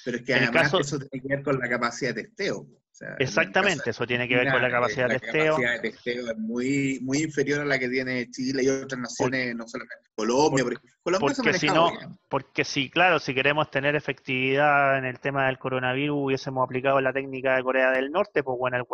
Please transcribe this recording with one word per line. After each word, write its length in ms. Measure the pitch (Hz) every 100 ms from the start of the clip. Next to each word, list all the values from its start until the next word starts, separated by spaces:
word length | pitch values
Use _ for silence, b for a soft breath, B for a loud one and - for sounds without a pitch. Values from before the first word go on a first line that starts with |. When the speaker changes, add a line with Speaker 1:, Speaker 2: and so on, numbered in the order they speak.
Speaker 1:
Pero 140 | 127 120
es 40 |
que 80 | 123
Speaker 2:
En 60 | 123
el 60 |
Speaker 1:
además 180 | 120 131
Speaker 2:
caso 180 | 143 180
Speaker 1:
eso 180 | - 147
tiene 280 | - 131 135
que 80 |
ver 80 | 139
con 140 | 143 135
la 100 | 120
capacidad 460 | 123 120 - 131
de 80 | 110
testeo. 340 | - - 190 104 - _ _
O 0 |
sea, 160 | _ 104
en 40 |
el 40 | 101
caso 120 | 131
Speaker 2:
Exactamente, 520 | - 180 190 196 151 120
Speaker 1:
de 40 |
Speaker 2:
eso 140 | - 120
tiene 220 | 123 120
que 80 | 123
ver 140 | 135
con 100 | 127
la 60 | 123
Speaker 1:
Argentina, 100 | 120
eh, 40 |
Speaker 2:
capacidad 260 | 123 131 123
de 60 |
Speaker 1:
la 60 | 113
Speaker 2:
testeo. 240 | - 156 156
Speaker 1:
capacidad 180 | 151 120
de 180 | 117 110
testeo 400 | - 123 120 120
es 60 | 110
muy, 640 | 110 120 131 139 139 131
muy 220 | 131 143
inferior 380 | 156 151 139 147
a 40 |
la 140 | 147 135
que 100 | 127
tiene 420 | 131 131 127 120
Chile 320 | - 127 135
y 60 | 135
otras 200 | 135 135
Speaker 2:
Por-, 120 | 127 120 - 131
Speaker 1:
naciones, 260 | 131 123 117
no 100 | 113
solamente 440 | 127 117 - _
Colombia, 500 | - 110 127 151 135
Speaker 2:
por-, 100 | 123
Speaker 1:
porque 140 | 120 - _
Colombia 320 | 170 185 277
se 60 | 269
ha 40 |
Speaker 2:
porque 140 | 233 180
si 80 | 151
Speaker 1:
manejado 220 | 156 170
Speaker 2:
no, 60 | -
Speaker 1:
bien. 200 | - - _
Speaker 2:
porque 360 | 139 - -
si, 260 | 139 143 127
claro, 280 | 165 180 156
si 160 | -
queremos 360 | 131 139 151 151
tener 260 | 139 139 147
efectividad 1040 | - 131 - 127 131 135 147 143 139 135
en 80 | 131
el 120 | 123
tema 280 | 143 139 131
del 120 | 127
coronavirus, 600 | 131 127 127 131 147 147
hubiésemos 380 | 135 131 139 131
aplicado 380 | 127 127 135 135
la 140 | 131
técnica 420 | 135 139 131 131 131
de 60 |
Corea 280 | 127 131 131
del 200 | 131 135
Norte, 320 | 170 208 156
pues 160 | 135 123
bueno, 180 | 127 123
el, 80 | 123